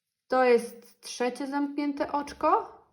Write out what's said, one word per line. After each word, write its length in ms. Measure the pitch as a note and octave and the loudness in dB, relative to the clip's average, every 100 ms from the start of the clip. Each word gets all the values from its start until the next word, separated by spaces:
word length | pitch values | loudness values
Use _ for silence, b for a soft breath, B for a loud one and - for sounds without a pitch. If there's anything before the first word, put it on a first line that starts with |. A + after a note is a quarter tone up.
| _ _ _ | _ _ _
to 160 | B3+ | 2
jest 560 | B3+ A#3 - - - _ | 6 4 2 -10 -20 _
trzecie 460 | - - B3 B3 C#4 | -18 -6 -4 -4 -4
zamknięte 640 | C#4 C#4+ D4+ D4 C#4 D4 | -2 -2 -2 -4 -2 -4
oczko 680 | C#4+ C#4+ - D4+ G#4 - - _ | -4 -6 -2 2 2 0 -12 _